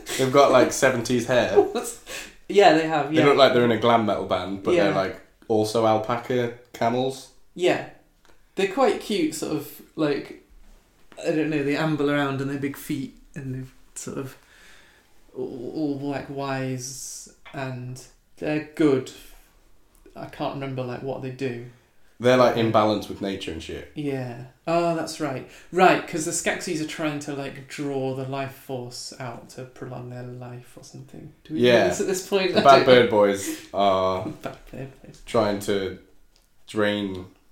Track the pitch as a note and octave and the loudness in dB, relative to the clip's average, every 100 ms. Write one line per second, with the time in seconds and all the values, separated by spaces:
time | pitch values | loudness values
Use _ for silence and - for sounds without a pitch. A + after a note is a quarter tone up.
0 | - - C3 C#3 C3 B2+ A#2 - C3+ A#2+ | -6 -2 2 6 6 6 4 4 2 2
1 | A#2 B2 A2+ B2 F#2+ G4+ - A#3 - - | 0 -2 2 2 4 4 4 2 -8 -12
2 | - - - - - G3 F#3 D#3 D#3+ D#3 | -14 -14 -14 -16 0 6 6 6 2 -2
3 | C#3 D#3 C#3+ C3 B2+ A#2+ A#2+ A2 A#2 A#2 | 0 4 6 8 6 6 4 4 4 4
4 | G#2 F#2 F#2+ F#2 F#2 G2 - G#2 G2 F#2+ | 2 -2 -2 -2 -4 -6 0 2 2 2
5 | F#2 - - _ - G#2+ G#2+ A#2 A2 A2+ | -2 -6 -18 _ -2 0 0 2 2 2
6 | - A#2+ - B2 A#2+ - - - A#2 B2 | 0 -4 -2 -2 -2 -6 -14 -4 -2 0
7 | C3 C3 - - - F3+ F3 C3+ - - | -4 -6 -16 -20 -18 -2 0 0 -6 -18
8 | _ _ _ - _ - F#3+ C#4 B3 - | _ _ _ -20 _ -4 -2 2 2 0
9 | - G3 D#3 - - D3 - - - - | -2 -2 -2 -4 -6 -6 -8 -18 -14 -4
10 | D3 C#3 - - _ - - - _ _ | -2 -2 -8 -18 _ -20 -20 -20 _ _
11 | - - D#3+ D#3 D#3 D3+ C#3 C#3+ D#3 D3 | -20 -10 -4 -2 0 -2 -2 0 0 0
12 | C#3+ C#3+ C#3 C3+ C#3 C#3 C#3 - - C#3 | 0 0 0 -2 -4 -4 -6 -8 -8 -8
13 | C3+ - - D3+ C3 C3 B2+ - - - | -8 -14 -18 -14 -10 -10 -12 -18 -20 -16
14 | - - C3 - _ _ - - _ _ | -12 -10 -10 -14 _ _ -20 -20 _ _
15 | _ - _ - B2+ B2+ A#2+ - D3 C3+ | _ -20 _ -10 -10 -10 -10 -6 -4 -4
16 | C#3+ C3+ - C#3 C#3 C3+ C3 B2+ B2+ - | -4 -6 -8 -8 -6 -4 -4 -6 -8 -12
17 | - - - _ - D3+ C3 B2 B2 B2+ | -14 -16 -20 _ -16 -10 -10 -10 -12 -14
18 | - _ _ - D#3 D3+ - - D3+ C3 | -18 _ _ -10 -6 -6 -4 2 4 4
19 | - - - - _ _ _ - _ _ | -2 -14 -20 -20 _ _ _ -20 _ _
20 | - - - - C#3+ C#3+ C3+ C3 B2 B2 | -20 -16 -14 -8 -8 -6 -8 -6 -8 -8
21 | C3+ B2+ C3 B2+ C3+ A#2+ B2 - _ _ | -8 -8 -8 -6 -6 -6 -12 -20 _ _
22 | - - A#2+ B2+ A#2+ A#2 A2+ G#2+ G#2+ G#2 | -20 0 4 6 6 4 2 4 4 0
23 | - F#2 G2 F#2+ - D#2 E2 D2 - D3+ | -4 -8 -6 -6 -8 -10 -10 -12 -12 -10
24 | C#3+ C3 B2 B2 C3 _ - E3+ E3+ E3 | -6 -6 -8 -12 -18 _ -4 -2 0 -2
25 | D#3 - D3+ B2+ - - - F3 F#3 G#3+ | -6 -6 -6 -6 -12 -20 -4 4 4 4
26 | - E3+ E3 - G#3 - F#3+ D#3 D#3 - | -2 -6 -4 -4 -4 -4 -4 -6 -6 -6
27 | D#3 C#3+ D3+ C#3 C#3 C3+ C3 - C#3+ C#3 | -6 -6 -8 -8 -10 -12 -14 -8 -6 -4
28 | C3 C3 C3 C#3 C3+ - - C3 A#2+ - | -4 -4 -6 -6 -8 -12 -10 -10 -10 -12
29 | - - B2+ - - - B2 - B2 B2+ | -14 -12 -12 -12 -16 -16 -16 -14 -14 -12
30 | B2 B2 B2 B2 B2 B2 - - - C3 | -12 -14 -14 -14 -14 -16 -18 -20 -20 -20
31 | C3 - D3+ - - D#3 B2 A2+ F#2 - | -18 -18 -20 -20 -6 4 6 6 4 0
32 | - F#3 - G3 F#3 E3 D3 C3+ B2+ B2 | -2 -4 -2 0 2 6 8 8 10 8
33 | G#2 G#2+ G2+ G2 G#2 G#2+ - F#2 G2+ F#2+ | 8 4 4 2 -4 -10 -6 2 2 4
34 | F#2 F#2 - - - - - B2+ C3+ - | 0 -2 -6 -10 -14 -14 -16 -14 -14 -18
35 | - - - A2+ G#2 G2+ G#2+ G2 F#2+ F2+ | -20 -20 -4 0 0 0 -2 -2 -2 -10
36 | _ - _ _ _ _ - G#2+ G#2 G#2 | _ -20 _ _ _ _ -8 0 0 0
37 | G2+ F#2 F#2 _ _ | -4 -8 -14 _ _